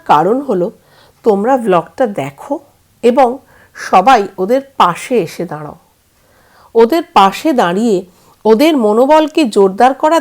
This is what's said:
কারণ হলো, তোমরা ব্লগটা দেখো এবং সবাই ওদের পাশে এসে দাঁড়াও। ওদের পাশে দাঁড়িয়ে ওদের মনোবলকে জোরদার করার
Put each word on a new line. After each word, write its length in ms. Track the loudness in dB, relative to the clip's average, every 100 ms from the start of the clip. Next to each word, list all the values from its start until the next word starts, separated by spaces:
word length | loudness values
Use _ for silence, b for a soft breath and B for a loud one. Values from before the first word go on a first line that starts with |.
| 0
কারণ 340 | 0 2 -2
হলো, 300 | -4 -4 -4 -8 b b b b
তোমরা 340 | -2 -2 0 -2
ব্লগটা 500 | 0 -2 -2 -6 -6
দেখো 520 | -6 -10 -12 -10 -10 _ _ _ _
এবং 360 | -2 2 0 -2 b b b
সবাই 540 | -18 -2 2 4 2 0 -6
ওদের 220 | -2 -2 -4 0
পাশে 420 | 0 0 -4 -4
এসে 260 | -4 -8
দাঁড়াও। 320 | -12 -12 -16 -20 _ _ _ b b b b b b
ওদের 280 | 0 2 0 -2
পাশে 380 | 2 2 0 -4
দাঁড়িয়ে 540 | 0 0 0 -2 -2 -4 b b b
ওদের 320 | 0 2 2 2
মনোবলকে 680 | 0 2 2 2 2 -2
জোরদার 500 | -2 2 0 2 0
করার 260 | 2 0 0